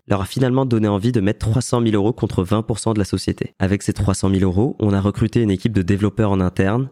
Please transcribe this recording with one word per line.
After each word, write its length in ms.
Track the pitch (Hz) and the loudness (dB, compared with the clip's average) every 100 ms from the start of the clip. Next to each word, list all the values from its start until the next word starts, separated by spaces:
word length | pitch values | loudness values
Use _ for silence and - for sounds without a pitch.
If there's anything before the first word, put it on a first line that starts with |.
| - | -4
leur 140 | 98 | -4
a 20 | |
finalement 420 | 95 - 131 131 135 | -2 0 0 2 0
donné 220 | 113 107 | 0 2
envie 240 | 101 113 | 0 0
de 80 | 120 | 0
mettre 260 | 98 - 110 | 0 -2 -2
trois 160 | 120 | -2
cent 180 | - 123 | 0 0
mille 140 | 117 | 2
euros 180 | 104 98 | 2 0
contre 300 | - 104 - | 0 -2 -2
vingt 200 | 90 104 | 0 0
pour 180 | 113 110 | -2 -4
cent 140 | - | -2
de 40 | 107 | 0
la 60 | |
société. 500 | 95 95 - - - - | 0 -2 -2 -4 -6 -4
Avec 240 | 95 98 | -2 0
ces 80 | - | -2
trois 220 | - 98 | -2 0
cent 140 | 95 95 | 0 2
mille 140 | 95 | 2
euros, 320 | 92 90 131 - | 2 2 0 0
on 120 | 107 | 0
a 80 | 98 | 2
recruté 400 | 98 - 113 120 | 0 0 0 0
une 120 | 110 | 0
équipe 220 | 92 117 | 0 0
de 80 | 101 | 0
développeurs 500 | 87 101 104 - 107 | 0 2 0 0 0
en 80 | 95 | 2
interne, 480 | 90 - 95 117 135 | 0 0 0 0 -4